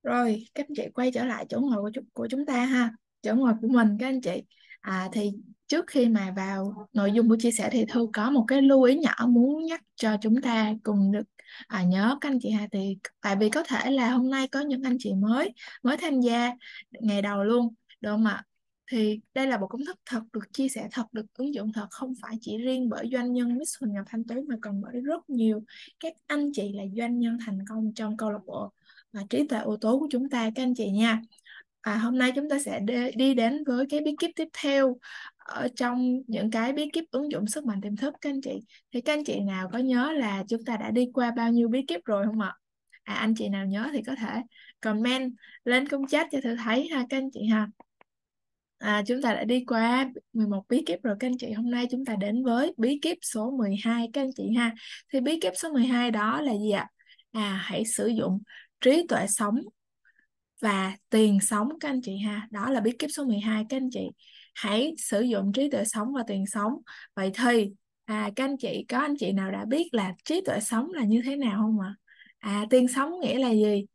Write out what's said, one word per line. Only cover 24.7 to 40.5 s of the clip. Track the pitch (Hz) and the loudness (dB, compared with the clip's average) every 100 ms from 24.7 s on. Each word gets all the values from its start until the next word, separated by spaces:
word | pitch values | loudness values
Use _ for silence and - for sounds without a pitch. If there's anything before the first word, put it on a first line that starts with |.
| 196 | -6
bởi | 226 247 | -6 -6
rất | 269 339 - | -4 -6 -4
nhiều | 254 220 214 220 - - _ | 2 2 2 -6 -20 -20 _
các | 320 - - | -10 -10 -6
anh | 294 285 | -2 -2
chị | 285 202 | -2 -4
là | 202 196 202 | -6 -6 -4
doanh | 233 240 | -2 0
nhân | 233 233 220 | 0 -2 -4
thành | 190 196 | -6 -6
công | 220 220 | -4 -4
trong | 220 214 214 | -2 -6 -2
câu | 214 | -4
lạc | 208 - | -4 -8
bộ | - 202 _ _ - _ | -10 -10 _ _ -20 _
và | 214 196 | -12 -2
trí | 247 294 | 0 0
tuệ | 220 | -2
ưu | 220 214 | -2 -2
tú | 220 262 | 2 2
của | 302 | 0
chúng | 247 269 | -2 -2
ta | 247 220 | 0 -2
các | 226 | 0
anh | 254 | -2
chị | 247 202 | 0 0
nha. | 196 226 220 - _ - - _ _ | 2 2 2 -4 _ -20 -20 _ _
À, | 220 214 | -4 0
hôm | 233 254 | 0 2
nay | 254 | 2
chúng | 254 302 | 2 -2
ta | 285 | -2
sẽ | 285 190 | -2 -4
đi, | 202 247 247 220 | -2 0 -2 2
đi | 269 | 4
đến | 247 226 294 | 4 2 0
với | 285 247 277 | -2 0 0
cái | 294 | 0
bí | 302 302 | -2 -2
kíp | 339 - | -4 -4
tiếp | 320 - | -8 -4
theo | 294 277 269 247 - - - _ | 2 4 4 2 -10 -18 -18 _
ở | - - 247 - | -14 -6 -6 -2
trong | 247 247 254 254 254 | -2 0 0 0 -2
những | 214 214 | -4 -2
cái | 226 240 | 0 -2
bí | 294 302 | -2 -2
kíp | 330 330 | -4 -4
ứng | 254 294 | -4 -4
dụng | 226 208 | -4 -4
sức | 311 | -4
mạnh | 277 196 | -4 -4
tiềm | 202 208 | -4 -4
thức | 277 285 | -4 -4
các | 294 | -6
anh | 269 | -4
chị. | 269 196 226 - _ | -6 -8 -10 -20 _
Thì | 247 | -4
các | 247 | -2
anh | 302 | -2
chị | 294 196 | -2 -2
nào | 196 190 185 | -2 -4 -4
có | 226 | -2
nhớ | 262 247 277 | 2 2 2
là | 311 220 196 | 0 -2 -4
chúng | 185 | -4